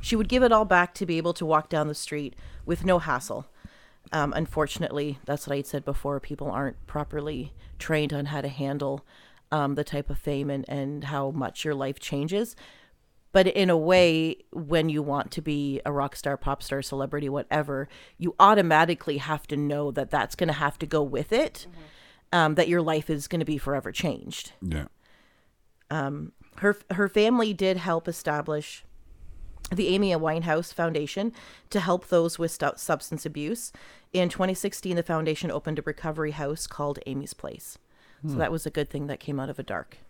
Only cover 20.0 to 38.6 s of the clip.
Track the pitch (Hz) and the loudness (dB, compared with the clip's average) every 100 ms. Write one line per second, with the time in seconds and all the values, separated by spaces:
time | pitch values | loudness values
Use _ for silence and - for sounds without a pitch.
20 | 127 147 107 - 165 147 147 - 151 151 | -2 0 -2 0 -2 0 -2 -2 -2 0
21 | 143 131 147 226 311 - 180 170 156 - | 0 -2 0 2 2 -2 -18 -18 -20 -20
22 | - _ _ 175 156 156 165 175 165 156 | -20 _ _ 4 4 4 4 4 2 0
23 | 151 151 - 170 156 151 135 139 131 - | 0 -4 -2 -2 -2 -2 -2 -2 -4 -2
24 | 170 80 - - - - 92 76 69 _ | -2 -2 -8 -12 -14 -10 -4 -4 -6 _
25 | _ - _ _ _ _ _ _ _ 156 | _ -20 _ _ _ _ _ _ _ -4
26 | 139 143 156 _ - - 202 202 - 185 | -4 -6 -10 _ -20 0 2 2 -4 0
27 | 202 208 214 247 220 196 190 180 170 165 | 2 4 4 4 2 2 2 2 0 0
28 | 165 165 - 147 151 151 151 - - - | -2 -6 -2 -2 -2 -4 -4 -16 -18 -20
29 | - - - - - - - 180 170 190 | -20 -20 -18 -14 -14 -14 -6 -2 2 4
30 | 202 165 160 160 170 160 170 - 165 147 | 4 2 2 0 2 0 0 -2 0 0
31 | 147 - 226 - - - - 202 175 180 | -2 -2 -4 -6 -20 -20 -4 -2 2 0
32 | - 175 165 - 165 - 143 - - 151 | 4 4 4 0 -4 0 -2 -2 -2 -2
33 | - 160 160 151 147 233 - - - - | -2 -8 -8 -6 -4 -6 -8 -14 -20 -20
34 | _ 180 180 - 185 185 196 - 185 175 | _ 0 0 0 -2 0 -4 -4 -4 -2
35 | 165 160 160 156 170 139 156 151 - 147 | 0 0 0 -2 -2 -4 -4 -6 -6 -6
36 | 165 156 151 151 143 160 - - 147 143 | -6 -2 -4 -2 -6 -6 -8 -4 -4 -4
37 | - 135 143 - - - - - _ _ | -6 -8 -8 -12 -12 -12 -16 -20 _ _
38 | _ - 151 139 160 160 | _ -10 -4 0 0 0